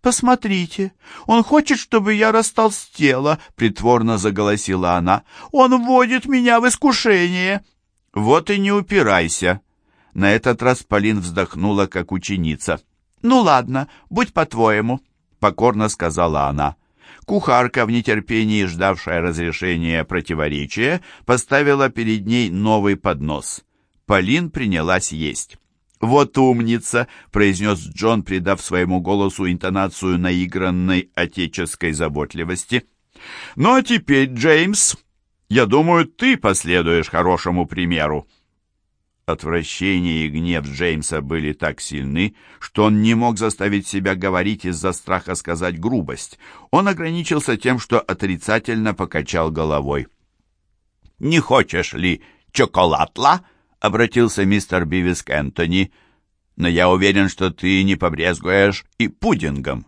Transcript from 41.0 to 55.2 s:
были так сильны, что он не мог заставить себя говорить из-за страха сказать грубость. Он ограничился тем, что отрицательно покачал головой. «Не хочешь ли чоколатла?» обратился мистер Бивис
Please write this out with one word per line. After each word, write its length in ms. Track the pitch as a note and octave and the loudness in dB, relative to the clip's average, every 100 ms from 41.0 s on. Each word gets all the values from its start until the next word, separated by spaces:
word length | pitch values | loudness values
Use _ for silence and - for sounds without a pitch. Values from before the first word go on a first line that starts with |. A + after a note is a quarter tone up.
| D2 D#2+ | -4 -8
были 320 | C#2 D#2+ D2+ | -6 -6 -4
так 260 | D2+ D#2+ - | -4 -6 -6
сильны, 540 | - D2 C2+ C#2+ G3+ _ _ - | -10 -8 -4 -2 -4 _ _ -20
что 260 | - - | -8 0
он 160 | G#2+ G#2+ | 2 4
не 140 | A2 | 2
мог 240 | A2+ A#2+ A2 | 2 0 -2
заставить 480 | A2 - G2+ G2+ F#2+ | -4 -2 -2 -2 -4
себя 280 | G2 F#2+ | -4 -2
говорить 520 | F#2 F#2+ F#2 F#2+ G#2 F#2 | -2 -2 -2 -2 -4 -6
из-за 260 | E2+ F#2 | -4 -4
страха 420 | F2+ - F#2 F2+ | -6 -6 -6 -4
сказать 460 | F2+ - E2 F2+ E2+ | -10 -6 -4 -4 -4
грубость. 580 | G#2 B2 - B1+ - - - - - | -2 -2 -4 -10 -14 -20 -20 -20 -2
Он 160 | D#3+ G3 | 0 0
ограничился 680 | E3+ D#3+ E3+ D#3+ D3+ C#3+ A2 | -2 -4 -6 -2 -2 -2 -2
тем, 220 | B2 B2 | 0 -2
что 200 | - A#2 | 0 -2
отрицательно 920 | - F#2 G2 F2 - A2 A2 A2+ A2 | 0 -4 -4 -4 -2 -2 -2 -4 -4
покачал 580 | F2+ F2+ D#2+ C2+ F2+ E2 | -4 -6 -6 -4 -2 -2
головой. 580 | D#2 D#2 D2 C#2 C#2+ B1 _ _ _ _ _ _ _ _ _ _ _ | -2 -2 -2 -2 -6 -8 _ _ _ _ _ _ _ _ _ _ _
«Не 200 | C#3+ E3 | 0 0
хочешь 560 | - C3 - E2 - | 2 0 2 -4 -4
ли 280 | - F2+ D#2 - _ _ | -2 -2 -2 -8 _ _
чоколатла?» 920 | - A#2 F2 F2+ D2 D#2+ - C#3 F3+ - _ _ _ | -2 0 2 2 2 -2 0 0 0 -4 _ _ _
обратился 600 | G#2 G#2+ A#2 B2 A#2 - F#2+ | -2 0 0 2 2 2 2
мистер 400 | G#2 - F2+ D#2+ | 2 0 -2 0
Бивис 360 | F#2 F2+ F2 | 0 0 -2